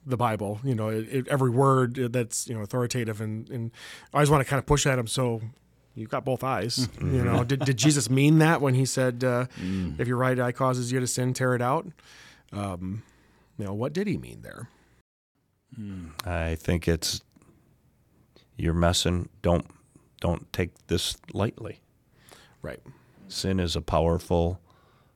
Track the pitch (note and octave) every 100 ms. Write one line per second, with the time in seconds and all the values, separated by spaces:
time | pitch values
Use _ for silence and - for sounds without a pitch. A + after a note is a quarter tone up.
0 | C#3 A#2+ A#2+ G#2+ G2+ G#2 C3+ A2+ A2 A2
1 | A2 C3 B2 C#3+ B2+ A#2+ C3+ C3 B2 B2+
2 | A#2+ B2 A#2 - - A2+ G#2 B2+ A#2+ B2+
3 | A2+ G#2 A2 A2 A2+ B2 A#2 - - -
4 | - C#3 D3 D3 B2+ C#3 - D3 D3 C3
5 | A2+ - B2 A2+ A2+ - _ _ _ -
6 | A2 C#3 A#2 B2+ C3 A#2 A2+ C3 B2+ -
7 | C#3+ C3 A#2+ A#2 A#2+ C#3 C#3 A#2+ D3+ D3
8 | A2+ C3 C#3+ D#3 D3+ C3 C#3 B2+ C3 -
9 | B2+ A#2+ B2+ A#2+ B2+ - F#2 F#2+ F2+ D2
10 | B2 B2 B2+ B2+ B2 B2+ C3 B2+ A#2+ B2+
11 | B2 - B2+ B2 B2+ B2 A#2+ D#3 F3 -
12 | - - - - _ G2+ G2+ F2+ F#2 G#2+
13 | - _ _ _ _ - G2+ G#2 C3 D#3
14 | G#3 G2 B2 A#1 - - A#2 _ _ _
15 | _ _ _ _ _ _ _ A#2 G#2 F#2+
16 | E2 D#2 F2+ E2+ E2 E2 - E2+ E2 E2
17 | - - - _ _ _ _ _ _ _
18 | _ _ _ _ _ - E2 E2 E2+ F2+
19 | F2 F2+ E2+ - F2 F2 - - _ _
20 | _ _ F2 E2 - - F2 - - E2
21 | - - - - G2+ - - - _ _
22 | _ _ - - - _ D2+ C2 - -
23 | _ _ - - F#2+ F#2+ F2 D#2+ D#2+ D#2+
24 | E2 E2+ - F2 E2+ F#2 - _ _ _
25 | _